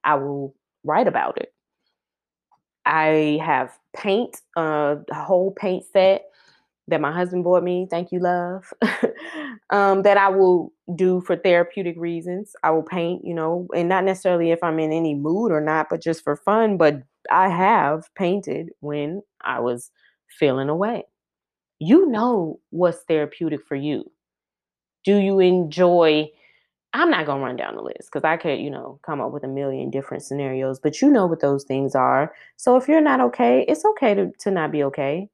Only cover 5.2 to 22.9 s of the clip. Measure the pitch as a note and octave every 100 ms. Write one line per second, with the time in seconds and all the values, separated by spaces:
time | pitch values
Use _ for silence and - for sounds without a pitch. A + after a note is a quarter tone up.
5.2 | - F#3 F#3+ F#3+ G#3 F#3 - G3 F#3+ G3
6.2 | - _ _ _ _ _ - D#3+ D3 E3+
7.2 | F3+ F3+ F3 F3+ F3 F3+ F#3 E3+ F3+ F3+
8.2 | F3 F3 F3 F#3 - - - - - -
9.2 | D#4 D#4 C#4+ A3+ _ G3+ G3 F#3+ G3+ G3+
10.2 | G3 F#3+ F#3 F3+ - _ - F3 F#3 F3+
11.2 | F3+ F3 F#3 F3 F3 - F3 E3+ E3+ E3+
12.2 | E3+ F3+ G#3 - D#3+ D#3+ D#3 F3+ E3+ F3+
13.2 | - E3+ D#3+ F3 F3+ E3+ E3+ F#3+ F#3+ F#3
14.2 | F#3+ F3 E3 E3 F3 D#3+ D#3 D#3+ E3 D3
15.2 | D3 F#3 A#3 D#3 D3+ D#3 D#3+ E3 E3 D#3+
16.2 | - D3 - G#3+ A3 F#3 D#3 C#3+ - _
17.2 | - E3+ F#3+ E3+ F#3+ A3 C#3+ D#3 - -
18.2 | F3+ G3 - C#3+ E3+ - D3 D3 D3 F#3+
19.2 | _ _ - B2+ A#2+ A#2+ - _ _ _
20.2 | _ - D3 C3 C#3 D#3+ G#3 A3+ - _
21.2 | _ _ _ _ _ _ D#3 D#4 F4 A3
22.2 | A#3+ A3 D#3+ - _ D#3+ F3